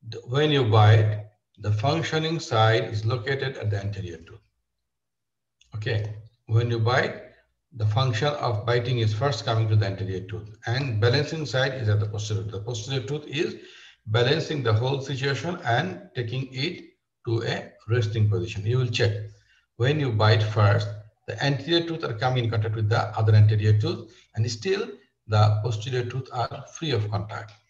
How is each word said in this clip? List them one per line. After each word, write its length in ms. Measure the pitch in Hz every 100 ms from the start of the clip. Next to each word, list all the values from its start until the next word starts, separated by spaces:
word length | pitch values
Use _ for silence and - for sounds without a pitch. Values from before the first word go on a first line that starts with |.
| -
The, 100 | - -
when 240 | 131 151
you 140 | 143 117
bite, 600 | 110 107 110 - - - _ _ _
the 140 | 107
functioning 680 | 107 139 160 - 156 160 160
side 460 | - 117 110 113 -
is 200 | 107 107
located 520 | 127 139 135 - -
at 120 | 107
the 100 | 101
anterior 380 | 98 - 87 82
tooth. 240 | - 110 _ _ _ _ _ _ _ _ _ _ _ _ _ 107
Okay. 380 | 117 107 107 - - _ -
When 240 | 113 120
you 100 | 117
bite, 520 | 110 131 - - - _ _ _ _ 120
the 80 | 107
function 420 | 104 135 110 147
of 380 | - 127 107 -
biting 340 | 120 127 123
is 140 | 107
first 320 | - 139 139 -
coming 220 | 113 110
to 60 | 107
the 80 | 98
anterior 420 | 92 92 92 -
tooth 300 | 95 - - -
and 340 | 123 143 107
balancing 460 | 120 135 147 160 151
side 280 | 131 127 -
is 120 | 110
at 120 | 101
the 40 | 95
posterior. 380 | 104 - 98
The 160 | - 98
posterior 420 | 104 113 - 135
tooth 240 | 113 147 -
is 280 | 143 214 - - - - _ -
balancing 540 | 113 120 156 - 151
the 120 | 117
whole 260 | 107 127 139
situation 560 | 131 131 139 135 160 175
and 460 | - - 180 185 -
taking 360 | - 110 131 135
it 320 | 127 151 175 - _ _ _ -
to 180 | 113
a 280 | 117 170 - - -
resting 420 | 120 107 117 104
position. 360 | 92 87 - 107
You 140 | 127
will 80 | 123
check. 260 | 110 113 104 - - _ _ _ _
When 220 | 123 151
you 120 | 139
bite 320 | 107 107 107
first, 460 | - - 101 107 - - - _ -
the 140 | 110
anterior 460 | 139 139 160 170 170
tooth 160 | 160
are 100 | 147
coming 300 | 113 131 127
in 60 | 113
contact 260 | 113 110 110
with 140 | 104
the 120 | 120 - -
other 160 | 107
anterior 460 | 107 107 107 107 104
tooth, 340 | 151 - - - _ -
and 160 | 110
still 380 | - 190 196 240 - _ _ -
the 320 | 107 107 107
posterior 400 | 127 107 120 127 107
tooth 180 | 131 -
are 320 | 123 117 - -
free 180 | - 160
of 180 | 117 107
contact. 440 | 107 - 67 - -